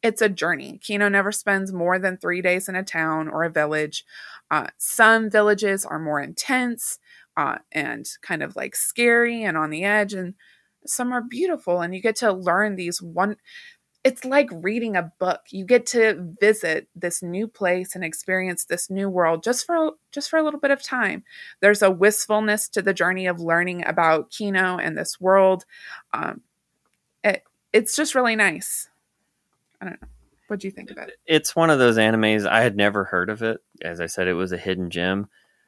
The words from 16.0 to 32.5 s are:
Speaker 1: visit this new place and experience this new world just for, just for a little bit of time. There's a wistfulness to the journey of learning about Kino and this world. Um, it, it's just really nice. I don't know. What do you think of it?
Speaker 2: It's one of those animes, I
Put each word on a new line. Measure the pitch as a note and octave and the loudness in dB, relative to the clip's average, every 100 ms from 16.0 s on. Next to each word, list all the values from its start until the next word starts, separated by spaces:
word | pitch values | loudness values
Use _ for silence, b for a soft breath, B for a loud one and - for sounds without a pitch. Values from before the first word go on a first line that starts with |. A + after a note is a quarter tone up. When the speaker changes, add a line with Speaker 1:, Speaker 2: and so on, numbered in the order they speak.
| A3 E3+ F3 E3+ | 2 2 -6 2
Speaker 1:
visit | G3+ G#3+ E3 D#3 - | 2 2 0 -4 -6
this | - F3 - | -8 -6 -6
new | F3 F3+ A3 | -6 -6 -6
place | _ F#3+ F3+ F#3 F#3 | _ 0 0 -2 -8
and | |
experience | E3+ - - F#3 F#3 F3 | -8 -8 -4 -2 -2 -6
this | - F3 - | -4 -6 -4
new | F#3+ G3 | -4 -2
world | F#3 E3 E3 | 2 2 2
just | A3 B3 - | 0 -2 -2
for, | E4+ D#4 D#4 _ | 0 0 -4 _
just | - C#4+ | -10 -2
for | D#4+ | 0
a | |
little | D#4 D4 | 0 0
bit | C#4 | 0
of | C#4 | 0
time. | - B3+ G#3 F#3+ - B B B | -2 -2 -2 -4 -12 B B B
There's | G3 G#3 | 4 6
a | G3 | 4
wistfulness | F#3 G3 G#3 - G#3+ G#3+ G#3+ - | 6 4 4 0 0 2 -2 -2
to | - | -2
the | F#3+ | -2
journey | F#3 F3 F#3 F#3 | 0 0 0 -4
of | E3+ | -4
learning | E3 E3 F3+ F3 | 0 0 0 -4
about | E3+ E3 E3 D#3+ - | -4 2 4 2 0
Kino | - G#3 F#3+ F#3 F3+ | -6 -2 0 0 -2
and | E3 D#3+ | -4 -4
this | E3+ - | -8 -2
world. | F#3 G3 F#3+ F#3 - B B B _ | 4 6 6 4 -4 B B B _
Um, | - - - _ _ _ _ _ _ _ _ | -6 -6 -8 _ _ _ _ _ _ _ _
it, | G#3 F#3+ _ _ _ | 0 0 _ _ _
it's | G#3+ A3+ - | 2 2 -2
just | D4+ | 0
really | C4+ A#3+ A3 | 2 2 4
nice. | G3+ D#3+ - - - _ _ _ _ _ _ _ _ _ | 2 0 -6 -6 -8 _ _ _ _ _ _ _ _ _
I | F#3+ | -16
don't | - | -16
know. | - - _ _ _ | -20 -20 _ _ _
What | G#3 | -8
do | G3 | -8
you | |
think | G3 - | -12 -18
of | - | -16
it? | - - - | -16 -18 2
Speaker 2:
It's | D#3 - - | 2 2 2
one | E3 | 4
of | D3 | 6
those | B2 A2+ | 6 6
animes, | A2 A2 A2 G#2+ | 4 4 4 2
I | G2+ | 2